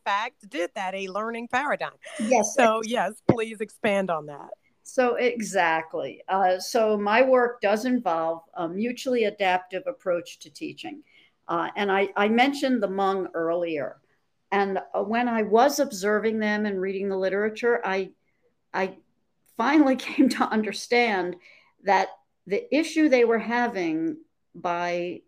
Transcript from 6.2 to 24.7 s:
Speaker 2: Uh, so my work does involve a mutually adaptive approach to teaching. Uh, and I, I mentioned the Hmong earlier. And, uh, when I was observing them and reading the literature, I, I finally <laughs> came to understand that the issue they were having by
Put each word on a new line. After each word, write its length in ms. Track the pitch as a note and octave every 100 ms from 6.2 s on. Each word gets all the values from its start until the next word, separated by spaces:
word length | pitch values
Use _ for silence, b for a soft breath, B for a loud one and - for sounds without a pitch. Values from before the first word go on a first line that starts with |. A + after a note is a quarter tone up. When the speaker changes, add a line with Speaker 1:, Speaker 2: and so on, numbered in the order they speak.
| -
Speaker 2:
Uh, 300 | F#3+ F#3 F#3
so 380 | - A#3+ A3 G#3
my 260 | G3+ A3
work 380 | C4 B3+ A#3+ -
does 240 | G3+ G#3+ B3+
involve 560 | B3 F#3 E3 E3 E3 -
a 140 | - E3
mutually 560 | F#3+ A#3+ A#3+ C4+ B3
adaptive 580 | G#3 G#3+ F#3+ F3+ - F#3 F3+
approach 520 | F3 F#3+ F3 - -
to 100 | D#3
teaching. 520 | - D3+ C#3+ - D4 - b b b -
Uh, 200 | E3+ E3 G3+
and 140 | G3+
I, 200 | F#3+ G3 G3
I 120 | G#3
mentioned 540 | A#3 C#4 C#4+ C4+ B3
the 60 | G3
Hmong 400 | G3 F#3+ G3 F3+
earlier. 600 | E3 E3 F3 E3+ D3+ A#2+ - _ _ _ _ -
And, 260 | G3+ G3 F#3+ -
uh, 80 | F#3+
when 260 | G3+ A3+ B3
I 140 | A3+
was 380 | G3+ A3+ C#4 C#4+
observing 580 | B3 G3+ G3+ G#3+ A3 A3
them 280 | G#3+ G#3 G#3
and 140 | G3
reading 280 | F#3+ F#3+ G3
the 80 | F#3+
literature, 640 | F#3 G3 G#3+ G#3+ A#3+ A#3
I, 260 | G3 F#3+ F#3 - _ _ _ _ _
I 260 | F#3 F#3+ - _ _ _ _ _ -
finally 400 | A#3+ D4+ C4+ C4
<laughs> 0 |
came 320 | - - C4
to 160 | -
understand 920 | B3 A3 G#3+ - - A#3+ A#3 F#3+ F3+ F3+ b b b b
that 240 | F#3+ F#3+ F#3+ - _ _ -
the 280 | G3+ -
issue 340 | C#4 D#4+ D#4+ D4+
they 160 | B3
were 140 | A#3 A3
having 760 | G#3+ A#3+ A#3+ F#3+ E3 D#3+ D#3+ D#3 - _ _
by 680 | E3+ F3